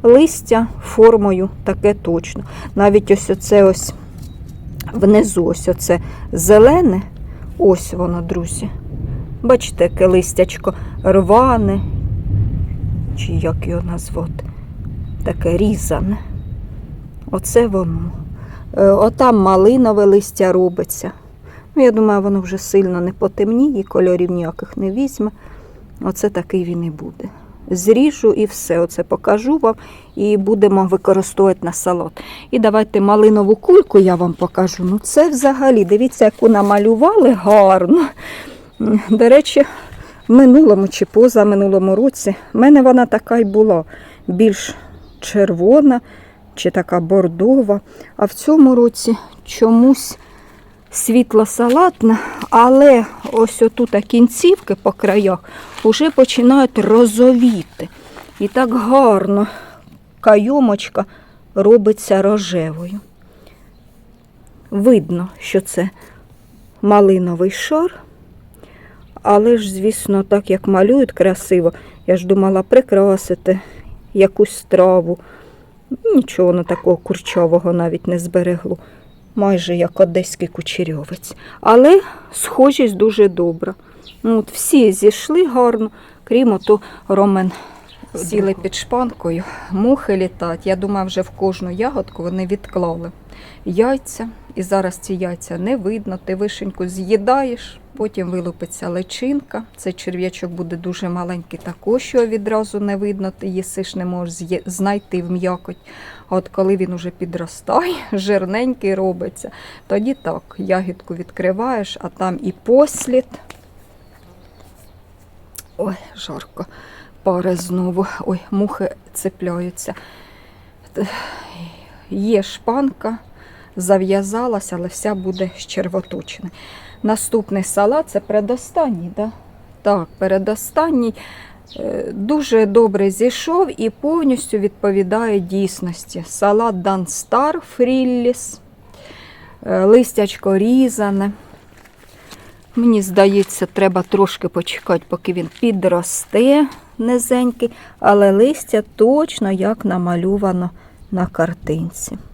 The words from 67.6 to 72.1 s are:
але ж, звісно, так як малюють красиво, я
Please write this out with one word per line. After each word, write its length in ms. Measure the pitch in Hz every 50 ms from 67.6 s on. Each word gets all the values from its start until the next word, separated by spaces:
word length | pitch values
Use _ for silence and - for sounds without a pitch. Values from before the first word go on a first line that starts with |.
| - - 311 311 339 370 - - - - - _ - - - - - - - - - - - - - - - - - - - -
але 360 | - 208 208 208 214 233 240
ж, 160 | 226 208 196 190
звісно, 500 | 190 190 220 220 - - - 196 196 196
так 260 | - 202 202 202 -
як 180 | 185 190 -
малюють 440 | - 196 185 190 208 254 277 262 -
красиво, 600 | - - 175 190 185 - - - 190 180 165 170 - - - - - - -
я 100 | -